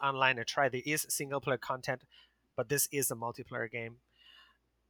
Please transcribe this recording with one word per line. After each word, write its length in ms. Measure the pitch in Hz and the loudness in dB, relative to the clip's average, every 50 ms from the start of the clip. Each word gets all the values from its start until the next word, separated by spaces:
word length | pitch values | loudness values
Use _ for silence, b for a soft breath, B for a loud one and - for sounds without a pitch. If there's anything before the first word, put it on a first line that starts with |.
| 139 | 0
Online 360 | 139 135 131 131 131 127 117 | 0 2 6 6 6 4 4
a 60 | 113 | 0
try. 240 | - - 147 143 127 | -2 2 4 4 4
There 140 | 123 127 - | 2 0 -2
is 220 | 147 151 151 - - | 0 0 0 0 -2
single 320 | - - 147 135 139 139 | -2 -4 -2 -2 -4 -2
player 160 | - 147 127 | 0 0 0
content, 460 | - - - 131 127 - - 131 127 - _ b b b b b b b b _ | 0 0 -4 -6 -6 -4 -4 -4 -4 -6 _ b b b b b b b b _
but 140 | - 123 113 | -4 -2 0
this 180 | 143 139 - - - | 2 0 0 0 0
is 180 | 143 127 - | 0 0 0
a 40 | 131 | -2
multiplayer 560 | 113 117 120 117 - 127 - 127 120 117 110 | -2 -4 -6 -6 -8 -10 -8 -6 -6 -6 -4
game." 260 | 127 120 113 117 120 120 _ _ b b b b b b b b b b b _ _ _ _ _ | -6 -6 -8 -8 -10 -16 _ _ b b b b b b b b b b b _ _ _ _ _